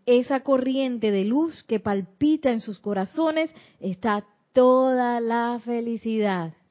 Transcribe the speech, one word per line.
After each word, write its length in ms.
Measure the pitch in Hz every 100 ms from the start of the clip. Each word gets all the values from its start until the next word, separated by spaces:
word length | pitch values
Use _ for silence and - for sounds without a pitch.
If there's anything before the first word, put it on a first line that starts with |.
| -
esa 340 | 247 247 269
corriente 720 | 269 262 254 262 262 240 214
de 140 | 202
luz 380 | 196 262 320 -
que 160 | - 220
palpita 720 | 214 196 185 - 302 311 269
en 100 | 226
sus 180 | - 190
corazones 720 | 208 202 196 - 320 311 320 - - _
está 460 | 202 175 226 208 - _ _
toda 680 | 254 254 254 262 254 240 240
la 400 | 233 233 233 240
felicidad. 880 | 233 233 233 226 226 220 208 185 165 - _